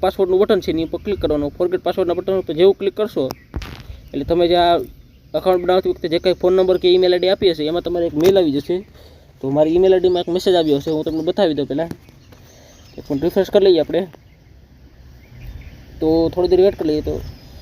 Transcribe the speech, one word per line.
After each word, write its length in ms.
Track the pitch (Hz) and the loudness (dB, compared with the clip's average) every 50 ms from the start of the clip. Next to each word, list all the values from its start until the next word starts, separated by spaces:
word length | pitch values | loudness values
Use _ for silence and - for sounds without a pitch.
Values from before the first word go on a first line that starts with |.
પાસવર્ડનું 400 | 185 190 - - 190 180 185 185 | -4 -2 0 0 0 2 2 2
બટન 200 | 208 - 214 180 | 2 2 0 0
છે, 100 | - 180 | 0 -2
એની 140 | 160 160 160 | -4 -4 -4
ઉપર 140 | 156 - 160 | -6 -8 -8
ક્લિક 220 | - 208 196 - | -6 -6 -4 -2
કરવાનું. 300 | - 151 151 147 147 143 | -2 -2 -2 -2 -4 -4
ફોરગેટ 300 | - - 180 175 185 180 | -4 -4 -2 -2 -2 -2
પાસવર્ડના 340 | - 175 - 196 185 170 170 | -4 -4 -2 -2 -2 -2 -2
બટન 180 | 185 185 - | -4 -2 -2
ઉપર 220 | 190 185 180 - 156 | -2 -2 -4 -4 0
જેવું 200 | 156 185 196 190 | 2 4 4 2
ક્લિક 200 | - 196 - - | 2 -2 -6 -4
કરશો 340 | - 214 - - - 135 127 - - - - - - - - - - - - - - - - - | -4 -4 -4 -4 -4 -4 -4 -6 -12 -16 -14 -12 -12 -12 -12 -14 -16 -18 -18 -18 -20 -16 -10 -8
એટલે 100 | 143 139 | -6 -4
તમે 240 | - 170 175 175 170 | -2 0 2 2 2
જે 80 | 175 | 2
આ 200 | 175 170 175 170 170 185 - - - - - - - - - - | 2 2 2 2 0 -2 -6 -14 -20 -20 -20 -20 -20 -12 -8 -8
એકાઉન્ટ 300 | 202 - 185 185 180 180 | -2 0 0 0 0 2
બનાવતી 260 | 175 180 190 185 180 | 0 0 2 0 0
વખતે 180 | 180 - - 165 | -4 -4 -4 -4
જે 100 | 160 170 | -2 -2
કાંઈ 160 | - 185 170 | 0 -2 -2
ફોન 180 | - - 180 | 0 0 2
નંબર 260 | 185 190 185 185 185 175 | 2 2 2 2 2 2
કે 100 | 185 180 | 2 2
ઈમેલ 240 | 180 180 185 180 | 2 4 4 2
આઈડી 160 | 180 180 180 185 | 2 2 0 0
આપી 220 | 202 - 214 180 | 0 2 2 0
હશે, 140 | 165 156 147 | 0 0 -2
એમાં 180 | 151 165 175 | -4 -4 -4
તમારે 240 | 165 170 175 175 170 | -4 -4 -4 -2 -2
એક 80 | 165 147 | -2 0
મેલ 240 | 147 165 190 196 190 | 2 2 4 4 4
આવી 140 | 175 151 | 2 2
જશે. 260 | 135 143 - - 175 185 208 - - - - - - - - - - - | 0 -2 -2 -4 -4 -6 -6 -10 -20 -20 -20 -20 -20 -20 -20 -20 -16 -10
તો 100 | - 135 | -6 -2
મારી 240 | 143 147 156 160 165 | 0 2 2 2 2
ઈમેલ 180 | 180 190 190 | 4 4 4
આઈડીમાં 280 | 185 185 180 185 180 175 | 4 4 2 0 0 -2
એક 60 | 175 170 | -2 -4
મેસેજ 260 | 170 185 - 202 180 | -4 -2 0 2 2
આવ્યો 220 | 170 160 156 143 | 2 2 2 0
હશે, 140 | 139 - 165 | 0 0 -2
હું 140 | 156 156 156 | -4 -4 -4
તમને 180 | 165 156 160 | -4 -4 -4
બતાવી 320 | 156 170 185 - 196 165 147 | -4 -4 -2 0 0 0 0
દઉં 120 | 143 139 | -2 -4
પહેલાં. 200 | - 135 151 165 170 - - - - - - - - - - - - - - - - - - - - - - | -4 -4 -4 -6 -6 -10 -16 -20 -20 -20 -20 -20 -20 -20 -20 -20 -20 -20 -20 -20 -20 -20 -20 -20 -20 -20 -14
એક 60 | - - | -8 -6
મિનિટ 140 | 147 139 156 | -4 -2 -2
રિફ્રેશ 260 | 175 - 202 185 - | -2 0 0 0 2
કરી 140 | - 202 190 | 4 4 6
લઈએ 160 | 196 180 156 | 6 4 4
આપણે. 260 | 147 - 160 170 190 165 - - - - _ - - - - - - - - - - - - - - - - - - - - - - - - - - - - - - - - - | 2 0 -2 -4 -4 -6 -10 -20 -20 -20 _ -20 -20 -20 -20 -20 -20 -20 -20 -20 -20 -20 -20 -20 -20 -20 -20 -20 -20 -20 -20 -20 -18 -16 -16 -16 -18 -20 -20 -20 -20 -20 -10 -4
તો 300 | 165 156 160 165 165 160 - | -2 0 0 0 0 0 -2
થોડી 140 | 180 180 175 | -2 0 2
દેર 120 | 185 180 | 4 4
વેઇટ 140 | 185 202 190 | 4 4 2
કરી 140 | - 170 151 | 0 -2 -2
લઈએ. 120 | 151 151 | -2 -2
તો, 200 | - 151 151 - - - - - - - - - | -2 -4 -6 -8 -8 -12 -16 -18 -20 -20 -20 -20